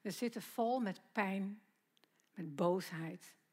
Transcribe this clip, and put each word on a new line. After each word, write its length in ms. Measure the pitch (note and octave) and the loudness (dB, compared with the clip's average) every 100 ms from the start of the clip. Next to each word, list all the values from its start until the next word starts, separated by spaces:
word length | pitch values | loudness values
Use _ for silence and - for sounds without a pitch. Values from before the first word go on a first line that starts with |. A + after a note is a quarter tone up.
We 100 | G#3+ | -6
zitten 320 | F3 A#3+ A3+ | -2 -2 -2
vol 380 | - - A#3 B3+ | -8 0 2 4
met 200 | G#3+ F3+ - | 2 -2 -4
pijn, 500 | - G3 G3 G3 G#3 _ _ _ _ _ _ _ | 0 2 2 -2 -6 _ _ _ _ _ _ _
met 220 | - E3 C#3+ | -10 -8 2
boosheid 800 | F3 F#3 E3+ D#3+ D#3+ F3+ - - _ | 4 4 0 -6 -6 -8 -14 -20 _